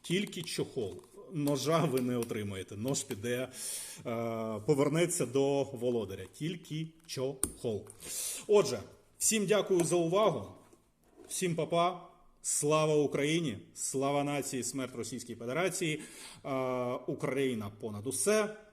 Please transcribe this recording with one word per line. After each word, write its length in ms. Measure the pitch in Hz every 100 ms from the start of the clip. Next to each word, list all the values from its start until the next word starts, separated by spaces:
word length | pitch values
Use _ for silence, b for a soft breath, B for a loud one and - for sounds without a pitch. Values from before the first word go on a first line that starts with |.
тільки 420 | - 180 202 190
чохол. 580 | - - 139 - 101 - - - -
Ножа 520 | 170 143 143 131 165 156
ви 160 | 127
не 160 | 123 123
отримаєте. 600 | 117 113 101 95 90 104
Нож 260 | 123 139
піде, 340 | - 101 117 123
е, 120 | 131 B B B B B 123 117 117 113 110 107 110
повернеться 600 | 143 143 156 170 - 127
до 380 | 135 139 139
володаря. 640 | 135 117 123 117 101 95 92
Тільки 540 | - 151 175 - 151 160 - -
чохол. 800 | - 131 135 - - 123 101 - - B B B B -
Отже, 320 | 208 135 117 87 - _ _
всім 280 | - 214 190
дякую 380 | 208 - 185
за 120 | 165 175
увагу. 560 | 165 190 214 131 95 - - - _ _ _ - -
Всім 280 | - 185 170
па-па. 560 | 147 170 175 175 - - - _
Слава 520 | - - 147 156 156 151
Україні! 600 | 139 147 143 165 156 98 -
Слава 500 | - - 135 135 143
нації! 400 | 143 143 135 131
Смерть 320 | 117 135 127 123
Російській 400 | 110 123 - 113
Федерації! 640 | 120 143 185 180 165 156 B B B B 147
Е, 40 | 135 131 127 123 135 -
Україна 600 | 151 151 131 135 117 101 -
понад 260 | 113 104 117
усе! 480 | 135 196 214 208 214 -